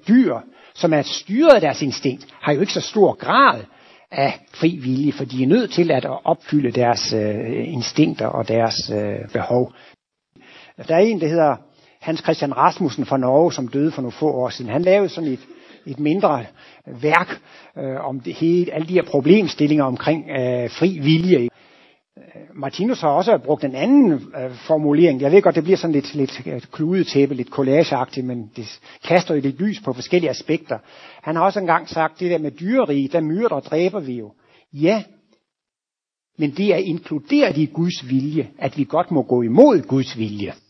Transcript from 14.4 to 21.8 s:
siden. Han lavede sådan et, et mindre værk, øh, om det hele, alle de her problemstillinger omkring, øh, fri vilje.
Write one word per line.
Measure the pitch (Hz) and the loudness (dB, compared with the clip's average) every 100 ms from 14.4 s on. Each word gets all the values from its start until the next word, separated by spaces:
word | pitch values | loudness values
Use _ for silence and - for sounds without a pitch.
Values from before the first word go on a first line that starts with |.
| 123 | -4
siden. | - 120 | -6 -6
Han | 131 | -2
lavede | 180 202 190 | 2 4 2
sådan | - 156 | -2 -6
et, | 127 - - - - - | -6 -10 -20 -20 -20 -16
et | 131 | -4
mindre | 147 185 202 135 107 _ - - - 123 | 0 2 2 0 -6 _ -20 -20 -20 -6
værk, | 147 165 180 - _ - - 147 | 2 2 2 -10 _ -20 -20 -12
øh, | 135 131 139 | -10 -8 -8
om | 131 | -8
det | 123 | -10
hele, | - 165 175 175 | -2 2 2 0
alle | 156 160 | -4 -2
de | |
her | 180 | 0
problemstillinger | - 143 135 208 165 - 147 151 135 | 2 0 6 4 4 0 2 2 2
omkring, | 123 147 160 151 | -2 -2 -2 -2
øh, | 139 127 123 120 | -4 -2 -2 -4
fri | - 175 170 | 0 0 2
vilje. | 139 160 180 151 120 _ _ _ | 2 2 4 2 2 _ _ _